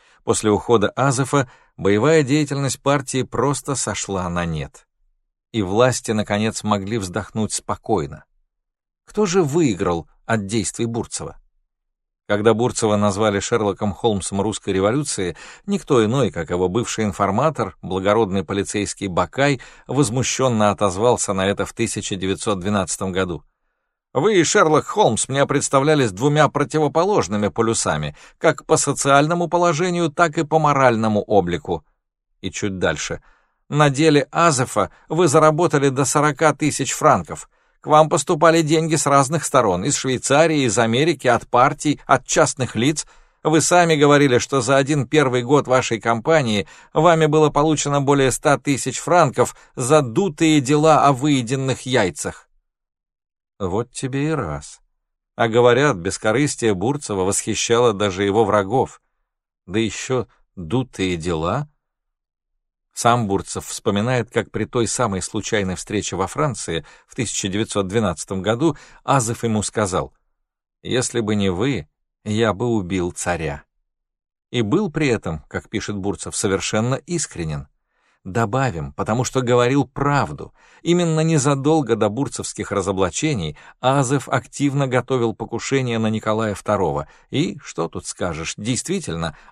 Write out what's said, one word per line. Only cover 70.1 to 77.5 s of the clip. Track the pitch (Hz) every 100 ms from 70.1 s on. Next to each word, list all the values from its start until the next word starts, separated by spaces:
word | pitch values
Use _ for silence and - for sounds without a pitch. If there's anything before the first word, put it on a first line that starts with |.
| _ _ _ _ _ _ _
«Если | - 117 120 120
бы | 107
не | 107 98
вы, | 87 135 123 - _ _ _
я | 107 107 110
бы | 92 123
убил | 113 87 95 87
царя». | - 90 85 78 71 - _ _ _ _ _ _ _ _
И | 123
был | 104 165 202
при | 151 143
этом, | 107 92 78 -
как | 92 -
пишет | 104 - 104
Бурцев, | 101 - 92
совершенно | - 104 95 - 107 120
искренен. | 135 - 170 - - 160